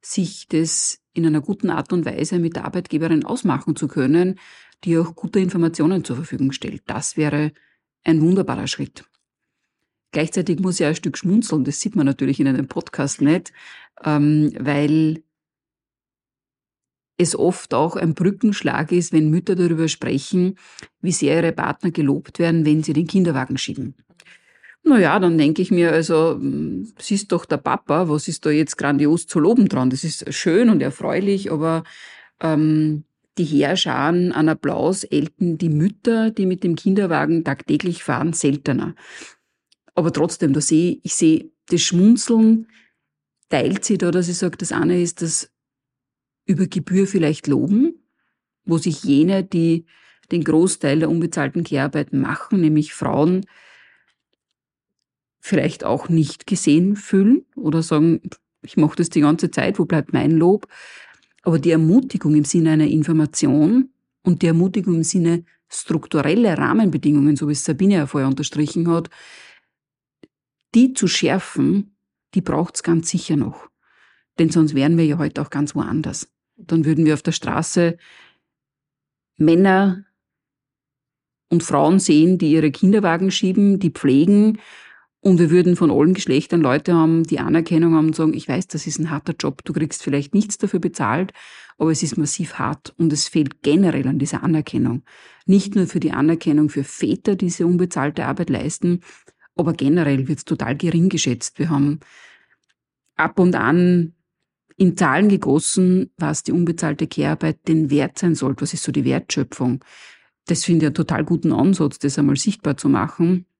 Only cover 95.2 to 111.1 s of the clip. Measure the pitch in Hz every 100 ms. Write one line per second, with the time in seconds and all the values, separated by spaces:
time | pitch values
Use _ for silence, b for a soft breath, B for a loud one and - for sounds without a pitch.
95.2 | b b - 196 196 202 175 180 151 -
96.2 | 151 165 165 147 151 147 139 - - 185
97.2 | - 190 180 - 170 175 180 160 143 156
98.2 | 143 135 170 131 147 - 175 175 b b
99.2 | b b b - 170 160 139 175 147 135
100.2 | 131 139 - 156 - 147 175 170 185 170
101.2 | - 117 - - 165 143 143 151 b b
102.2 | b b b b _ _ _ _ _ -
103.2 | 156 - 180 - 113 170 180 180 165 _
104.2 | _ _ _ _ _ _ 185 165 156 131
105.2 | 208 196 - 143 - - 185 185 190 -
106.2 | 151 151 - 175 170 165 156 147 156 -
107.2 | 147 156 160 151 - 160 151 147 139 -
108.2 | 180 156 135 139 - - - 147 135 131
109.2 | - - 127 - 127 135 B B B B
110.2 | B _ - 175 - 170 151 - 151